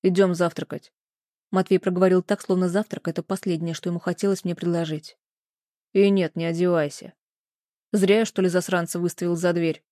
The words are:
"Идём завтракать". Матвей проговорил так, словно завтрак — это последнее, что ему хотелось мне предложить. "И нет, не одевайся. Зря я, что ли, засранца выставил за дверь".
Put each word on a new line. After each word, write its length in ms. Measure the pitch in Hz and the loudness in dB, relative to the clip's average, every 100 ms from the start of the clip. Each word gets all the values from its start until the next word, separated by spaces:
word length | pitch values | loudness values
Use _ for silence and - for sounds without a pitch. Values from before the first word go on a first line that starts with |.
"Идём 320 | 185 180 190 | 2 2 2
завтракать". 600 | 170 175 - - - _ _ _ _ _ _ _ | 2 -2 -2 -10 -12 _ _ _ _ _ _ _
Матвей 260 | 190 185 185 | -2 2 2
проговорил 460 | 190 180 185 185 | 2 2 4 4
так, 180 | - 202 | 2 -4
словно 280 | - 185 185 | 0 0 0
завтрак — 380 | 185 214 - - | -2 -4 -8 -6
это 120 | 160 | -8
последнее, 520 | - 190 196 165 170 | -6 -6 -4 -4 -4
что 160 | 160 180 | -6 -6
ему 100 | 175 | -4
хотелось 460 | - 175 196 190 | -6 -2 -2 -2
мне 100 | - | -4
предложить. 640 | 170 170 170 165 151 - _ _ _ _ _ _ _ _ | -4 -2 -2 -4 -8 -10 _ _ _ _ _ _ _ _
"И 180 | 196 202 | 4 4
нет, 280 | 196 170 170 | 4 0 -2
не 80 | |
одевайся. 680 | 165 165 180 170 147 - 180 _ _ _ _ _ _ _ _ | -4 0 2 2 0 -6 -20 _ _ _ _ _ _ _ _
Зря 280 | 208 185 214 | 0 4 2
я, 60 | |
что 160 | 220 - | 2 0
ли, 60 | 185 | 0
засранца 500 | 175 - 180 170 175 | 0 0 -4 -2 -4
выставил 380 | 175 - 175 | -4 -2 -4
за 160 | 170 175 | 0 0
дверь". 320 | 175 165 156 _ | 0 -2 -4 _